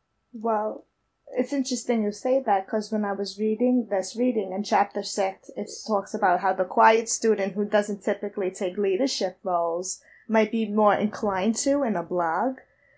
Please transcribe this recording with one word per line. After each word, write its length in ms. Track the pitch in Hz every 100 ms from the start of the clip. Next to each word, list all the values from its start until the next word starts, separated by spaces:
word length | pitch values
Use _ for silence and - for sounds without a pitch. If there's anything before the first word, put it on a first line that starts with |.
| _ _ _
Well, 520 | 233 226 214 220 - - _ _ _ -
it's 200 | - 254
interesting 500 | 285 262 240 - 233
you 100 | 208
say 300 | 208 254 262
that, 220 | 247 196 196
'cause 240 | 220 208
when 120 | 214
I 80 | 202
was 260 | 196 196 196
reading 480 | 214 214 247 247 214
this 260 | 196 - 220
reading 360 | 247 220 190
in 100 | 190
chapter 400 | 208 202 202 202
six, 480 | 208 - 190 - - -
it 140 | 208 - -
talks 280 | 202 202
about 260 | 214 190 180
how 120 | 190
the 120 | 185
quiet 440 | 185 - 220 226 226
student 460 | - 226 208 196
who 100 | 190
doesn't 380 | 208 208 208 202
typically 480 | - 202 202 208 185
take 260 | 185 185 190
leadership 640 | 196 190 262 - 185 -
roles 600 | 190 175 170 170 185 - _ _ -
might 240 | 220 214
be 180 | 226 208
more 260 | 214 208
inclined 640 | 190 208 - 208 190 202 220
to 260 | 277 285
in 140 | 247 180
a 60 |
blog. 540 | 165 180 165 170 247 262 - _ _